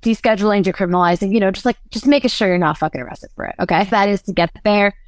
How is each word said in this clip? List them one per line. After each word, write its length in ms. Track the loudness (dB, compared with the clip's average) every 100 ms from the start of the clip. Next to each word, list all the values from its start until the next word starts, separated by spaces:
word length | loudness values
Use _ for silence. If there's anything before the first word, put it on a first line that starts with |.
descheduling, 640 | 0 0 0 2 2 2
decriminalizing, 640 | 0 -2 -2 2 2 0 0
you 80 | 0
know, 100 | 0
just, 160 | 0 -2
like, 100 | -4 -8
just 160 | -4 2
making 240 | 2 2
sure 180 | 0 0
you're 80 | 2
not 220 | 0 -2
fucking 240 | -4 -6
arrested 280 | -12 -16 -20 -12
for 80 |
it, 100 | -12 -6
okay? 240 | -2 0 2
That 180 | 2 2
is 140 | 0
to 100 | -4
get 180 | -2 -2 -2
there. 300 | 0 2 2 -2